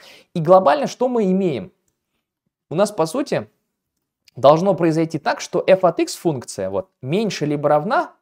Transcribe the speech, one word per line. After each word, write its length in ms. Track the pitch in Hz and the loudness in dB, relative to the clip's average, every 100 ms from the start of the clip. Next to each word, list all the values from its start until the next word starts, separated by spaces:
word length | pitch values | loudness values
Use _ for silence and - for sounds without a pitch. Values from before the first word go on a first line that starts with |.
| - - _ | -20 -20 _
И 80 | 175 | -4
глобально 460 | 156 185 196 294 240 | 4 6 6 0 -2
что 220 | - 254 | -4 -4
мы 160 | 240 | 0
имеем? 480 | 196 185 185 123 90 _ _ _ _ _ _ _ _ _ _ | 0 0 -2 -4 -8 _ _ _ _ _ _ _ _ _ _
У 40 | |
нас, 160 | 151 214 | -2 -2
по 160 | 214 160 | 0 -2
сути, 420 | 254 285 160 107 _ _ _ _ _ _ _ _ | -2 -4 -4 -6 _ _ _ _ _ _ _ _
должно 400 | - 131 160 196 | 4 6 6 2
произойти 440 | 165 165 160 165 151 | 0 0 0 -2 -4
так, 220 | - 285 | -4 -4
что 220 | - 175 - | -4 -2 2
f 180 | 190 | 4
от 160 | 180 - | 2 0
x 140 | 330 | -4
функция, 560 | - 175 139 - - 95 | -4 -4 -4 -8 -8 -6
вот, 180 | 98 - _ | -6 -8 _
меньше 420 | 127 175 220 - | -6 -4 -4 -4
либо 240 | 147 147 147 | -4 -2 0
равна 440 | 151 165 302 320 - | 0 0 -4 -4 -10